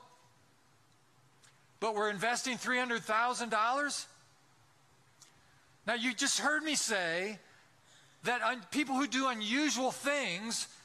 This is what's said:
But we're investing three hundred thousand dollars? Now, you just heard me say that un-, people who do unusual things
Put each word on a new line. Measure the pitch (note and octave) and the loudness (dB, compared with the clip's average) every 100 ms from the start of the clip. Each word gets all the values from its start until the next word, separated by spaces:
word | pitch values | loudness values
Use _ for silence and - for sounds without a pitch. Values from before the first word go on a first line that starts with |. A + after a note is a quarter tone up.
| - - - - - - - - - _ _ - - - - - - - | -14 -20 -20 -20 -20 -20 -20 -20 -20 _ _ -20 -20 -20 -20 -20 -20 -4
But | A3 G#3 | -2 2
we're | G#3+ | 0
investing | G3 A3 A#3+ C4 A3 | 2 0 0 -2 -2
three | G#3 B3+ | 0 0
hundred | B3+ A3+ | 0 -2
thousand | F#3+ G#3+ A#3+ G#3+ A#3 | 0 2 2 0 0
dollars? | G#3+ A3+ C4+ C#4+ - - - - _ - - - - - - _ - - - - - - - G3+ | 0 2 2 -2 -4 -8 -16 -20 _ -20 -20 -20 -20 -20 -20 _ -20 -20 -20 -20 -20 -20 -8 -4
Now, | A#3+ | 0
you | B3 | 0
just | A3 C#4 - | 0 0 2
heard | B3+ D4+ | 2 0
me | D#4 C#4 | 0 0
say | - G3+ E3+ E3+ G3+ G3+ - - - - - - - - | 0 0 0 0 -4 -6 -16 -20 -20 -20 -20 -20 -20 -6
that | G3+ A#3+ | -2 0
un-, | A3 B3 F3+ | 0 -2 -2
people | C#4 C#4 C4 | -2 0 0
who | C#4 | 0
do | B3+ C4 | 2 0
unusual | A3+ G#3+ C4 D4+ A3 B3+ | 0 0 2 2 2 0
things | - C#4 C#4+ A3 F3 A3+ A3 - - | 0 0 0 0 -4 -4 -6 -6 -12